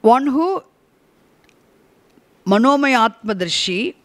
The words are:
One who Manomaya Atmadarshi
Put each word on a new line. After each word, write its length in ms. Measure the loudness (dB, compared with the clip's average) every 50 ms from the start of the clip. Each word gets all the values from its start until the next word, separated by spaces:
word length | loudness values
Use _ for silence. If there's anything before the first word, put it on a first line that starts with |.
| 4 4 2
One 120 | 4 2 -2 -2
who 280 | -2 -2 -2 -4 -8 -10 _ _ _ _ _ _ _ _ _ _ _ _ _ _ _ _ _ _ _ _ _ _ _ _ _ _ _ _ _ _ _ _ _ _ _ _
Manomaya 520 | 0 2 2 4 2 2 2 2 0 2 2 2 0
Atmadarshi 880 | -2 _ -8 -8 -6 -4 -4 -6 -4 -6 -6 -6 -4 -6 -6 -8 -10 _